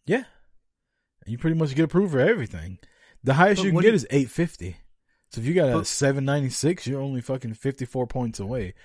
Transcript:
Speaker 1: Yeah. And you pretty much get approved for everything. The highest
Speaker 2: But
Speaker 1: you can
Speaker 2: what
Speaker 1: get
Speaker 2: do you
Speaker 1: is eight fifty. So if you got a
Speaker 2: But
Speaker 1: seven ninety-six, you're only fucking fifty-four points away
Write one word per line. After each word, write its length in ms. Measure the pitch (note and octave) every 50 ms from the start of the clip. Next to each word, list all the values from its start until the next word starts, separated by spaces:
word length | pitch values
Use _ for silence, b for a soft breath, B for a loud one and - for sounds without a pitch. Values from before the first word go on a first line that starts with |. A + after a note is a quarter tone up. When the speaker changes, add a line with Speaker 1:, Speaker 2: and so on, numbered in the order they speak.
| _
Speaker 1:
Yeah. 180 | - G3+ C4+ B3 - _ _ _ _ _ _ _ _ _ _ _ _ _ _ _ _ _ _ -
And 80 | G2+
you 60 | A#2+
pretty 200 | A#2+ - E3 E3
much 180 | D#3+ D#3+ C#3 C3
get 80 | D3+ E3
approved 300 | - - F#3 G#3 F3+ D3
for 60 | B2+
everything. 560 | C#3 G3 A#3+ F#3 A#2 - - E2+ D#2+ F#2 F#2 - b b b b b b b b b
The 80 | C3 C3+
highest 260 | D#3 F3+ G#3 G3 F#3+
Speaker 2:
But 40 | F#3+
Speaker 1:
you 40 | G3
can 40 | D#3+
Speaker 2:
what 60 | E3+
Speaker 1:
get 60 | F#3 A3
Speaker 2:
do 20 |
you 40 | A3
Speaker 1:
is 120 | E3+ A#2 -
eight 200 | C3+ C#3+ C3 A2+
fifty. 480 | - D#3 E3+ E3 - - F2 F2+ - - - - _ _ _ _ _ _ _ _
So 120 | - A2+
if 60 | A2+
you 60 | C#3 F3
got 160 | F#3 D#3 C3
a 40 | B2
Speaker 2:
But 140 | G#2+ G2+
Speaker 1:
seven 360 | - - - C#3+ C#3 C#3 C#3 C3+
ninety-six, 640 | C#3 C#3+ D3 C3+ B2+ - - - D#3+ F#3 - -
you're 140 | B2 C#3 C3+
only 180 | C#3 C#3 C3+ B2
fucking 340 | - - C3 B2 - A2+ A2
fifty-four 520 | - - C#3 C3+ - C3 - - C3 B2
points 320 | A#2 - C3 A#2+ A2+ - -
away 340 | G2 G#2 C3 B2 G2 F2+ - b